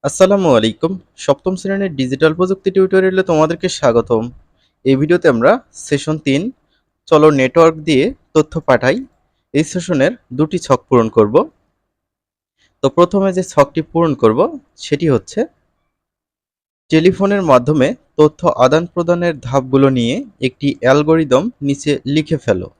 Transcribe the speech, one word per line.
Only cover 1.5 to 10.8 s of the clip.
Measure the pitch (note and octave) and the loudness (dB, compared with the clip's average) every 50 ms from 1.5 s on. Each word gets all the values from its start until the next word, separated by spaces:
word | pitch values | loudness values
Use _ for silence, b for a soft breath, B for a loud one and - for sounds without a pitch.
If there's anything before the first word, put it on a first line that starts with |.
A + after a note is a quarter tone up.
| F#3 | -6
শ্রেণীর | F3+ - G3 G3 G3 G3 F#3+ D3+ | -6 -6 -6 -4 -4 -4 -6 -4
ডিজিটাল | C3 C3+ B2+ C3+ C3+ D#3+ D#3+ D#3+ | -4 -4 -4 -2 0 0 0 0
প্রযুক্তি | E3+ F#3 F#3 G3 F#3+ _ G3 | 0 -2 -2 -2 -4 _ -2
টিউটোরিয়ালে | F#3+ G3 F#3+ F#3 G3 F#3+ F#3 F#3+ F#3 F#3 F#3 | 0 0 0 2 2 0 0 2 0 -2 -2
তোমাদেরকে | F#3 E3+ D3+ D#3 D#3 E3 - - F#3 | 0 2 0 2 0 -2 -6 -6 -8
স্বাগতম। | - - - B2+ A2+ A#2+ A2+ - A#2+ A2 A2+ A#2+ - - _ _ _ _ _ _ _ _ _ | -6 -2 -2 2 2 0 0 0 -2 -2 -2 -6 -12 -18 _ _ _ _ _ _ _ _ _
এই | C3 C3+ | 0 0
ভিডিওতে | C3 D3 D3+ F3 F#3 - E3 | 0 2 0 0 2 2 2
আমরা | B2+ A2+ A#2 D3+ A3 C4 _ _ _ - | 2 4 2 2 2 2 _ _ _ -20
সেশন | - - C#3+ C#3 - D#3 D#3 D#3 | -6 -4 -4 -4 -2 -6 -6 -4
তিন, | - C#3 C3+ C#3+ F#3 B3 - _ _ _ _ _ _ _ _ _ _ - | -2 -2 -2 -2 -2 -6 -10 _ _ _ _ _ _ _ _ _ _ 0
চলো | D#3+ D3+ D3+ D#3 D3+ C3+ | 2 4 4 4 4 2
নেটওয়ার্ক | C3 B2+ - E3+ E3 E3 D#3+ D#3+ D3+ | -2 0 2 2 2 2 2 -2 -4
দিয়ে | D#3+ D3+ B2+ D3 A3+ C#4 _ _ _ | 0 0 0 0 0 -4 _ _ _
তথ্য | _ D#3+ D3+ _ - E3 | _ 0 0 _ -6 -8
পাঠাই, | - - - A#2 - B2+ D#3 B3 C4+ - _ _ _ _ _ _ _ _ - | 0 0 0 2 2 0 -2 -2 -6 -12 _ _ _ _ _ _ _ _ -4
এই | C#3+ D#3+ | -2 -2
সেশনের | - - F#3 E3+ F#3 F3 C3+ C3 D#3+ B3 - _ _ B2+ | -2 -6 -10 -6 -4 -2 0 0 -2 -2 -6 _ _ -4
দুটি | B2+ D#3 D3+ - F3 | -4 -2 -2 -2 -8
ছক | - - C3+ - | -2 -2 -2 -2